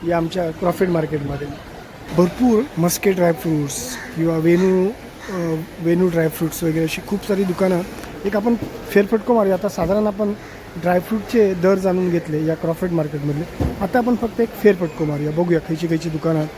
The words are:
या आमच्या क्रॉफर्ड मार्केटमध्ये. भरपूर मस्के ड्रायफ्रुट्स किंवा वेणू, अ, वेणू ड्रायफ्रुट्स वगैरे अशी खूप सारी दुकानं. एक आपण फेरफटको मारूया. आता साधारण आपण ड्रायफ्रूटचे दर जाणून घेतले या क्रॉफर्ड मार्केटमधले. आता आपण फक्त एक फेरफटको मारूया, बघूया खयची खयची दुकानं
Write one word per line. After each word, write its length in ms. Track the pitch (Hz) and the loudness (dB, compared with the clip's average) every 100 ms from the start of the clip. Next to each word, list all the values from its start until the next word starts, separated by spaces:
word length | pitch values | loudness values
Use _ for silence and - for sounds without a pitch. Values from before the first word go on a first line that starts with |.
| 170 | 2
या 80 | 170 | 0
आमच्या 340 | 165 180 170 | 0 -2 -4
क्रॉफर्ड 400 | 156 180 170 185 | 0 -2 2 2
मार्केटमध्ये. 560 | 170 151 151 139 139 143 139 - - - - - 160 | 2 0 -2 -4 -6 -6 -10 -14 -16 -18 -18 -4 2
भरपूर 460 | 180 - 247 214 269 - | 2 4 4 4 2 0
मस्के 340 | 175 - 202 | 0 2 2
ड्रायफ्रुट्स 840 | 185 175 170 170 156 143 - - - - 165 | 4 4 2 0 0 0 -4 -8 -10 -10 -2
किंवा 200 | 165 165 | 0 2
वेणू, 520 | 160 175 190 185 190 247 - - - | 4 6 6 4 2 -2 -14 -16 -8
अ, 280 | 190 170 160 170 - | -4 -2 -4 -6 -4
वेणू 280 | 165 175 185 | 0 4 4
ड्रायफ्रुट्स 540 | 170 160 - 160 - | 4 0 0 -4 -2
वगैरे 200 | 165 160 | -2 0
अशी 180 | 160 175 - | 0 -4 -4
खूप 200 | 202 - | -6 -2
सारी 160 | 196 | 0
दुकानं. 360 | 196 170 190 180 190 - - - | 0 2 2 2 -2 -10 -14 -8
एक 120 | 196 208 | -4 -2
आपण 180 | 220 233 - - - | 0 0 -2 -10 0
फेरफटको 460 | 202 202 226 208 | 2 2 0 2
मारूया. 200 | 233 196 | 2 4
आता 140 | 180 196 | 2 -2
साधारण 380 | - 165 202 214 | -2 0 2 0
आपण 260 | 196 208 208 - - - - | 0 -2 -4 -10 -16 -14 -4
ड्रायफ्रूटचे 760 | 165 180 175 220 202 240 208 | 2 2 2 -4 0 4 4
दर 200 | 185 180 | 4 2
जाणून 360 | 190 190 185 180 | 4 2 2 2
घेतले 360 | 170 165 151 156 | 0 0 -2 0
या 80 | |
क्रॉफर्ड 380 | 160 165 165 185 | 0 -2 -2 0
मार्केटमधले. 720 | 170 147 147 147 147 170 - - 254 | 0 -2 -2 -2 -2 -4 -2 -4 -2
आता 180 | 196 254 | 0 0
आपण 160 | 240 | 2
फक्त 260 | 240 233 - | 0 -2 -2
एक 80 | 226 | -2
फेरफटको 560 | - 214 185 175 - | 2 4 4 0 -2
मारूया, 260 | 156 147 151 | -2 -2 -2
बघूया 300 | 156 175 170 - | 0 2 2 0
खयची 180 | 160 165 | -4 -2
खयची 220 | 160 170 | -2 -2
दुकानं 360 | 156 165 160 156 | -4 0 0 -2